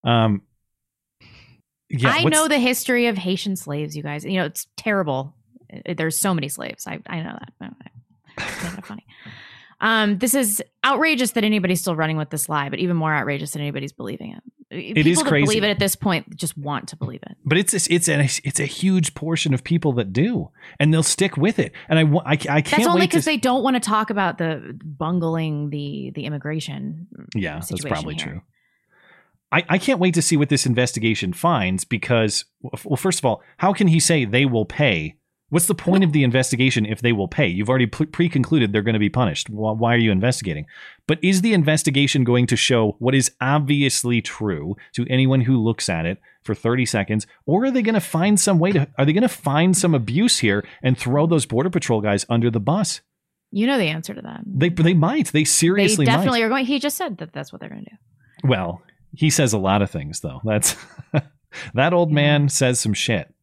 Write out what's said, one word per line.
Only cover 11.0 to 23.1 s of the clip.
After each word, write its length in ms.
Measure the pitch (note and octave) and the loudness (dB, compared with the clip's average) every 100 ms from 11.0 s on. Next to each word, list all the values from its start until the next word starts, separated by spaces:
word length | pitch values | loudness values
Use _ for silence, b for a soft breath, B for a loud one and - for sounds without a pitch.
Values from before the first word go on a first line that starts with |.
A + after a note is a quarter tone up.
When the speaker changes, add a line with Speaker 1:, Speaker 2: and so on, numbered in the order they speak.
| D#4+ C#4+ B3 | 0 0 0
Speaker 2:
that 100 | A#3 | 0
anybody's 360 | G#3+ G#3+ F3+ F3+ | 0 2 0 -2
still 160 | - D#3+ | -2 -2
running 200 | D#3 D#3+ | -2 -2
with 140 | D3+ | -4
this 180 | D#3 - | -6 -4
lie, 200 | D3+ C#3 | -4 -4
but 80 | - | -4
even 180 | F3 E3+ | -2 0
more 160 | D#3+ | 0
outrageous 360 | D3+ A2+ C#3+ C#3 | -2 -2 -4 -6
that 60 | D3+ | -8
anybody's 320 | C#3+ C#3 C#3 | -6 -6 -10
believing 400 | - G#2 - - | -10 -12 -10 -12
it. 100 | - - _ - | -16 -20 _ -14
Speaker 1:
It 240 | F3+ G2+ | -14 -4
Speaker 2:
People 180 | G#3 D3+ | 0 2
Speaker 1:
is 60 | F3 | 2
Speaker 2:
that 80 | D#4 | 2
Speaker 1:
crazy. 160 | D3+ | 2
Speaker 2:
believe 200 | C#3+ G#3+ | 2 2
it 60 | G#3 | 0
at 80 | G3+ | 0
this 160 | G3 - | -2 -2
point 380 | G#3 E3 - - | -2 -2 -4 -8
just 200 | D#3+ - | -8 -8
want 320 | C#3+ C#3+ - | -8 -8 -10
to 60 | - | -10
believe 240 | - - | -10 -10
it. 120 | - - | -18 -10
Speaker 1:
But 140 | C3+ D#3+ | 0 0
it's, 160 | G3 | 2
it's, 140 | F#3+ - | -2 2
it's 180 | E3+ E3 | 2 2
a, 140 | C#3+ C#3 - C#3+ | 2 2 0 -6
it's 120 | - | -4
a 40 | |
huge 480 | C#3+ - F#3+ F#3 D#3 | -6 -2 2 2 0
portion 380 | - D#3 E3 D#3 | -4 -4 -2 0
of 100 | B2+ | -2
people 280 | - E3+ D#3+ | 0 0 2
that 180 | A#2+ G2 | 0 0
do, 360 | G2+ G3 A#3+ - B B B | 0 0 0 -6 B B B
and 140 | D3 | 2
they'll 80 | D#3+ | 4
stick 340 | D#3 - F#3+ - | 2 0 0 2
with 220 | F3 - | 0 0
it. 140 | A2+ B B | -4 B B
And 80 | D#3+ | 2
I 60 | |
wa-, 180 | D#3 C#3+ | 4 2
I, 80 | - | 2
I 40 | D3+ | -2
can't 300 | - D3 - | 2 0 2
Speaker 2:
That's 160 | D4 E4 | 2 4
only 140 | F4 | 4
Speaker 1:
wait 80 | - | 4